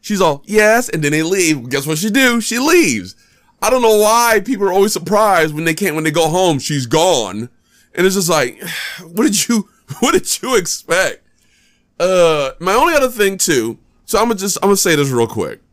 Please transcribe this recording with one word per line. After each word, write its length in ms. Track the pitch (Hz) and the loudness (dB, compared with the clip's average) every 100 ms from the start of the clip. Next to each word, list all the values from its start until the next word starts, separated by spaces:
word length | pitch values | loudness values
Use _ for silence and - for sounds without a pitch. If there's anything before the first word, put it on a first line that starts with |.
She's 180 | - 208 | -4 0
all, 240 | 175 139 - | 0 0 -2
"Yes," 440 | 214 214 226 - | 2 4 2 0
and 120 | 160 | -2
then 120 | 147 | 0
they 100 | 151 | 0
leave. 460 | 160 190 170 151 123 | 0 0 0 0 -2
Guess 180 | 135 143 | -6 -4
what 120 | 156 | -4
she 100 | 214 | 0
do? 320 | 226 254 233 | 2 2 2
She 180 | 214 226 | -2 -2
leaves. 560 | 277 349 233 113 92 - _ _ _ _ | 2 2 2 -2 -8 -18 _ _ _ _
I 80 | 208 | 0
don't 120 | 254 | 2
know 160 | 233 214 | 4 4
why 440 | 214 226 240 220 196 | 4 2 2 0 0
people 200 | 233 196 | -2 0
are 40 | |
always 220 | 185 202 | 2 0
surprised 600 | 190 175 202 214 185 156 | -2 -2 2 4 2 0
when 120 | 151 165 | -2 -4
they 80 | |
can't, 200 | 160 202 | -2 -2
when 120 | 156 160 | -2 -2
they 60 | |
go 180 | 156 160 | 0 0
home, 300 | 175 185 143 | 2 0 0
she's 260 | - 147 120 | -2 -4 0
gone. 640 | 156 180 147 104 101 120 _ _ _ _ | 0 2 2 -2 -8 -12 _ _ _ _
And 120 | - 185 | -2 0
it's 100 | 190 | 0
just 140 | 170 | 0
like, 340 | 160 127 - | 0 -2 -6
<sighs> 360 | 180 165 - - | -12 -10 -12 -14
what 200 | 175 170 | -12 -2
did 260 | 285 202 - | 0 0 -2
you, 180 | 233 - _ | -2 -4 _
<laughs> 160 | _ - | _ -4
what 140 | 262 | 0
did 280 | 339 - - | 0 -2 -8
you 140 | 233 240 | -2 -2
expect? 720 | 170 - - 170 170 - _ _ _ _ _ _ _ _ | -2 -10 -4 -2 -2 -4 _ _ _ _ _ _ _ _
Uh, 520 | 180 185 170 156 135 - | 0 4 2 2 -4 -4
my 120 | 175 | 0
only 200 | 214 330 | 2 2
other 160 | 311 254 | 2 0
thing 280 | 214 196 190 | 0 -2 0
too, 400 | - 139 110 113 _ _ - | 0 0 -2 -8 _ _ -4
so 160 | 202 | 0
I'ma 140 | 233 214 | 0 0
just, 220 | 190 - | -4 -2
I'ma 120 | 196 196 | 0 2
say 200 | 185 151 | 2 2
this 140 | 139 | 2
real 180 | 123 113 | 0 -2
quick. 320 | 113 78 57 _ | -2 -8 -10 _